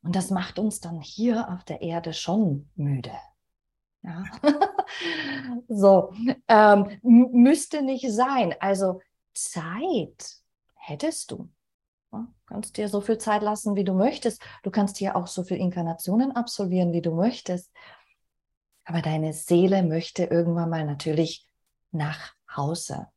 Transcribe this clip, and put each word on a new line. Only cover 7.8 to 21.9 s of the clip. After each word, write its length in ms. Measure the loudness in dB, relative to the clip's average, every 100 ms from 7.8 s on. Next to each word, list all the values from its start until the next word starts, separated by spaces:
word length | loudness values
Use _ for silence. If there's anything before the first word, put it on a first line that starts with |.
nicht 300 | -4 -2 -2
sein. 420 | 0 2 2 0 0
Also 400 | -2 0 0 -2 _ _ _
Zeit 1040 | -10 -8 -8 -8 -6 -2 -2 -4 _ -20 -20 _ _ _ _
hättest 560 | -14 -6 -6 -6 -10
du. 180 | -12 -14 _ _ _ _ _ _
Ja, 160 | -14 -14 _ _
kannst 300 | -12 -10 -8
dir 140 | -4
so 100 | -4
viel 180 | -4 -4
Zeit 240 | 0 -2
lassen, 340 | -2 -4 -4 -2
wie 80 | 0
du 80 |
möchtest. 480 | 2 0 0 -6 -6 -18 -10
Du 60 | -4
kannst 280 | -2 -2 -2
hier 180 | -4 -4
auch 120 | -6
so 160 | -8
viel 140 | -6 -4
Inkarnationen 760 | -4 -4 -6 -6 -2 0 0
absolvieren, 580 | -2 -6 -6 -2 0 0
wie 100 | 0
du 140 | -2 0
möchtest. 560 | -2 -2 -8 -8 -8 -20 -20 -20 _ _ _ _ _ _ _ _
Aber 180 | -8 -4
deine 300 | -2 -2 -4
Seele 500 | -6 2 4 4 4
möchte 440 | 2 -2 -4 -6 0
irgendwann 440 | 0 0 0 -2
mal 160 | -2 -4
natürlich 640 | -4 -2 0 0 -4 _ _ _ _ _